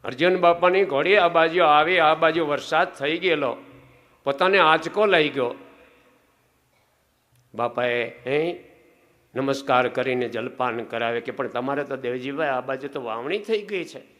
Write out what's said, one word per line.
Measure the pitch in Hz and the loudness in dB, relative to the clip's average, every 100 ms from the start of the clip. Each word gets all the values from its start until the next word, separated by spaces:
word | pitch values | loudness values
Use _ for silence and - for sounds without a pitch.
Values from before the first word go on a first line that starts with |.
અર્જુન | 101 123 175 185 | -10 0 2 4
બાપાની | 175 170 180 185 196 | 4 4 4 4 2
ઘોડી | 139 160 202 | 0 2 4
આ | 175 | 4
બાજુ | 165 165 170 | 4 2 4
આવી, | 165 147 160 180 | 4 4 4 4
આ | 156 160 | 4 4
બાજુ | 160 160 151 | 2 2 -2
વરસાદ | 143 - 160 180 | -2 -2 0 0
થઈ | - 139 165 | -2 -4 -2
ગયેલો, | 180 156 135 - - - - _ _ _ | 0 0 -2 -6 -14 -20 -20 _ _ _
પોતાને | - 143 185 196 | -6 0 2 6
આંચકો | 160 160 160 190 214 | 6 4 0 0 2
લઈ | 175 151 | 4 2
ગયો. | 135 120 - - - _ _ _ _ _ _ _ _ _ _ _ _ _ _ _ _ _ 151 | -2 -4 -6 -18 -20 _ _ _ _ _ _ _ _ _ _ _ _ _ _ _ _ _ -6
બાપાએ, | 120 123 123 120 117 | -4 -2 -2 -2 -4
"હે," | - 123 143 165 - - _ _ _ _ _ _ 123 | -8 -4 -2 -2 -6 -16 _ _ _ _ _ _ -6
નમસ્કાર | 139 135 143 127 123 | -2 -4 0 0 2
કરીને | - 127 123 120 | -2 -2 -2 -4
જલપાન | 110 123 - 127 117 | -6 -8 -4 -4 -4
કરાવે | 113 113 117 117 | -8 -6 -4 -4
કે, | 117 | -8
"પણ | 117 123 | -8 -6
તમારે | 120 131 143 | -6 -4 -4
તો | 135 131 | -6 -8
દેવજીભાઈ | 123 127 127 139 151 | -6 -6 -8 -6 -4
આ | 127 | -4
બાજુ | 127 131 143 | -6 -8 -8
તો | 147 | -10
વાવણી | 117 113 131 190 | -8 -8 -6 -8
થઈ | - 214 | -4 -6
ગઈ | 202 196 160 | -4 -10 -10
છે." | 135 - | -16 -20